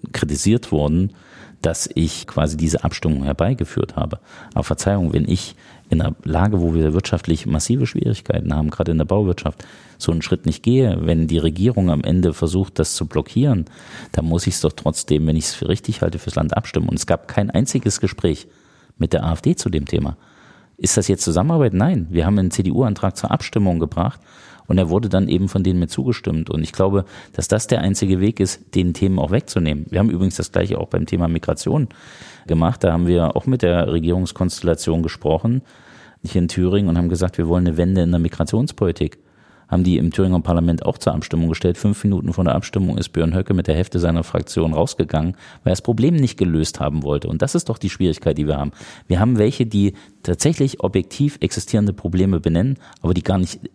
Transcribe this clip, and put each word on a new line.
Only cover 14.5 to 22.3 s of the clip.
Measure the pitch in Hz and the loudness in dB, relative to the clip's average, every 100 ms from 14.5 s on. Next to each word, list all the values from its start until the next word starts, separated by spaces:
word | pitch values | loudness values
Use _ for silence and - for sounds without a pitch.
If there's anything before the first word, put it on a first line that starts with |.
| - | 0
doch | 78 | -2
trotzdem, | - 82 - - 76 80 | 0 -2 -4 0 2 4
wenn | 80 | 0
ich's | - | -2
für | - - | -6 -4
richtig | 95 - - | -2 -4 -2
halte, | 85 90 | -2 -2
fürs | - - | -6 -2
Land | 78 - | -2 -2
abstimmen. | - 80 - | -2 -2 -2
Und | - | -2
es | - | 0
gab | 85 - | -2 0
kein | - 101 | -2 0
einziges | 92 131 127 104 - | 0 0 0 -2 0
Gespräch | 92 - 87 71 - _ _ _ _ - | -4 0 -2 -2 -8 _ _ _ _ -4
mit | 82 | 0
der | 82 82 | 0 0
A | |
F | 80 | 0
D | 147 175 | 0 0
zu | - | -2
dem | 82 71 | -4 -2
Thema. | 78 71 - _ - - - _ - | -2 -2 -6 _ -20 -20 -20 _ -6
Ist | 90 - | 0 0
das | 95 | 0
jetzt | 95 | 0
Zusammenarbeit? | - 82 143 165 123 | 0 0 2 2 2
Nein. | 95 139 147 82 | 2 0 0 0
Wir | 85 | 0
haben | 82 | 2